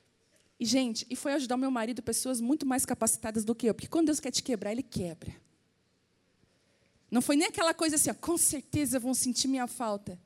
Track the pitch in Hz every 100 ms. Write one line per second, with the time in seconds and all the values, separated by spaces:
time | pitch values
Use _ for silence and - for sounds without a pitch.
0 | _ _ _ _ _ - 226 262 247 220
1 | - 254 294 294 240 247 269 247 220 240
2 | 233 226 254 247 233 311 262 254 - 247
3 | 226 - 220 220 214 233 233 202 - 330
4 | 302 302 254 - - 214 202 240 - -
5 | 175 160 - - _ _ _ _ _ _
6 | _ _ _ _ _ _ _ _ _ _
7 | _ 240 247 285 392 - 330 320 320 302
8 | 285 - - 339 - 285 - 294 269 254
9 | 247 247 254 233 262 269 247 - 226 202
10 | 208 180